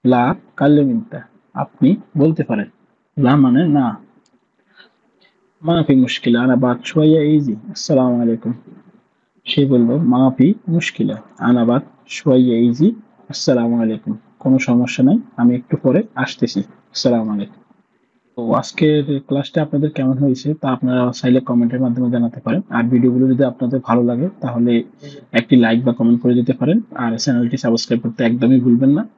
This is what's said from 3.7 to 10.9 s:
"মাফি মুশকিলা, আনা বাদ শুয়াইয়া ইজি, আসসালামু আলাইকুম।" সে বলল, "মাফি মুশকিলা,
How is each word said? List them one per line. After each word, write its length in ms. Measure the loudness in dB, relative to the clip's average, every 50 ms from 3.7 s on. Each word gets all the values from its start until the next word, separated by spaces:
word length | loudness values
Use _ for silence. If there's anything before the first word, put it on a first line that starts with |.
| 2 0 0 -2 -6 -8 -16 _ _ _ _ _ _ _ _ _ _ _ _ _ _ _ -20 _ _ _ _ _ _ _ _ _ _ _ _ _ _ _
"মাফি 320 | -4 -2 0 0 2 2 2
মুশকিলা, 420 | 2 2 0 -2 -4 0 0 0 2
আনা 160 | 2 0 2
বাদ 220 | 2 0 0 -2 -4 -8
শুয়াইয়া 360 | -4 -2 2 4 4 4 4 4
ইজি, 300 | 2 2 2 0 -2 -6 -8 -10 -16
আসসালামু 460 | -14 -12 -4 0 0 2 2 2 0 0
আলাইকুম।" 320 | 0 0 -2 -2 -4 -8 -8 -8 _ -20 -20 -20 _ _ _ _ _ _ _ _ _ _ _ _ _
সে 160 | -4 -2 0 2
বলল, 240 | 2 4 2 2 2 0 0 0 2
"মাফি 400 | 2 2 2 2 2 0 0 0 0 -2 _ -2
মুশকিলা, 480 | -2 -2 -2 -4